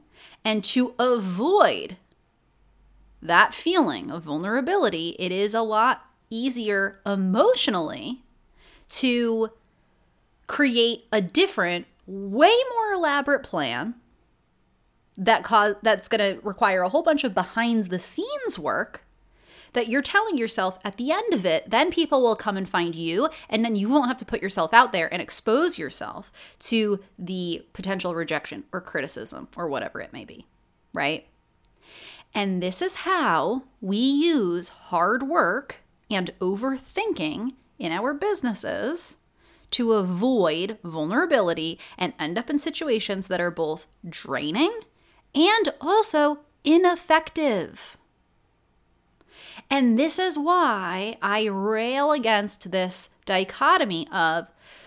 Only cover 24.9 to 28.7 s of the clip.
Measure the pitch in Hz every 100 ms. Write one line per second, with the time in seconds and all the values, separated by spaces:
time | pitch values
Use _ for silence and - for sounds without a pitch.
24.9 | 196 160 180 - - - 240 339 - 147
25.9 | - - - - - - - - 226 214
26.9 | 196 - - 185 185 175 165 - - 190
27.9 | 190 175 165 160 - - - -